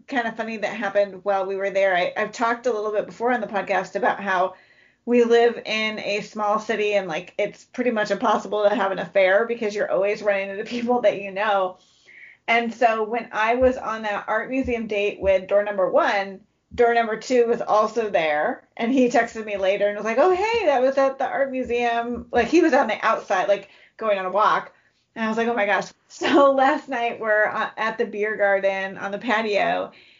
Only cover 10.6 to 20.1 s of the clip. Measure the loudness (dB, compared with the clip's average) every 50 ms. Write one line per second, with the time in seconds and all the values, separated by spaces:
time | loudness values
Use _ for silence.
10.6 | -8 -8 -6 -4 -2 0 0 2 2 2 2 0 -4 -8 -6 -4 -2 0 2 2
11.6 | 0 -2 -4 -8 _ _ _ _ _ -20 -20 -20 -20 -20 -20 _ _ 0 0 0
12.6 | 0 -2 0 2 2 2 2 2 -2 -4 -4 -6 -6 -6 -4 -2 0 0 2 4
13.6 | 4 2 2 0 -4 -6 -6 -6 -4 -4 -6 -4 -4 -4 -4 -4 -4 -4 -4 -4
14.6 | -2 -2 -4 -4 -4 -4 -2 -2 -2 -2 -2 -2 0 2 2 2 0 0 0 0
15.6 | 2 0 0 0 0 2 2 2 2 2 0 -2 -2 -4 -8 -14 -18 _ _ _
16.6 | _ _ 0 2 2 4 4 2 2 0 -2 -6 -2 2 2 4 4 4 2 -2
17.6 | 0 2 2 2 2 2 0 -2 -2 0 0 0 0 0 0 0 0 -2 -4 -6
18.6 | -12 _ _ -6 -2 0 2 4 4 4 4 2 0 0 -4 -10 -8 -6 -4 -2
19.6 | 0 0 2 2 0 0 -2 -2 -4 -2